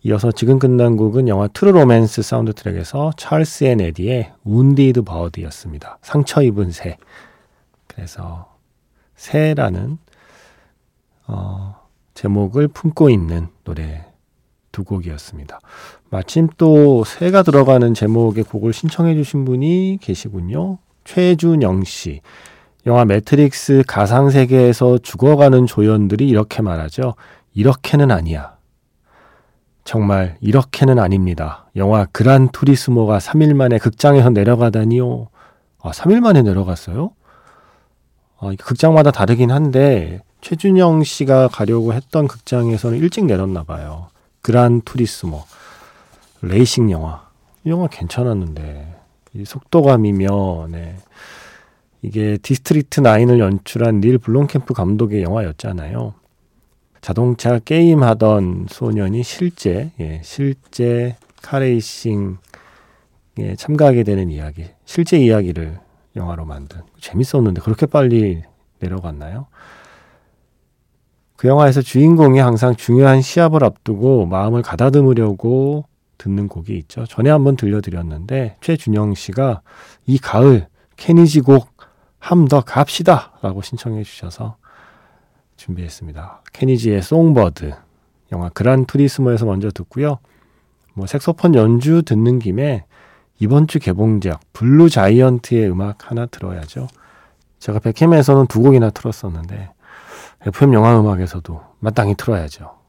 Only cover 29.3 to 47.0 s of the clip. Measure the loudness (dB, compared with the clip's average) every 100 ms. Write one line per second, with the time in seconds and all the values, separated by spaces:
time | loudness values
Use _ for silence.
29.3 | _ _ _ _ _ -6 -2 0 0 -2
30.3 | -4 0 0 0 0 2 4 2 0 -2
31.3 | -4 -10 -12 _ -4 0 0 0 0 4
32.3 | 4 4 2 2 2 2 0 0 -2 0
33.3 | 2 2 2 2 2 -2 2 4 6 4
34.3 | 4 2 2 0 0 0 0 -2 -8 -12
35.3 | _ _ _ _ _ -14 -4 2 4 6
36.3 | 4 4 0 -4 -6 -8 -8 -8 _ _
37.3 | _ _ _ _ _ _ _ _ _ _
38.3 | _ -12 -12 -8 0 4 6 4 2 0
39.3 | 2 2 2 0 2 2 2 -2 -12 _
40.3 | _ -10 -2 2 4 4 2 -2 -4 0
41.3 | 2 2 -2 -2 -2 -2 -4 -4 -4 -4
42.3 | -6 -6 -2 -2 -2 -4 -2 -4 -2 -2
43.3 | 0 -2 -6 -10 -14 -12 -16 -18 _ _
44.3 | _ 0 2 4 0 -4 -4 -4 -6 -10
45.3 | -12 -16 _ -20 -20 -20 _ _ _ _
46.3 | _ -2 2 2 2 0 -2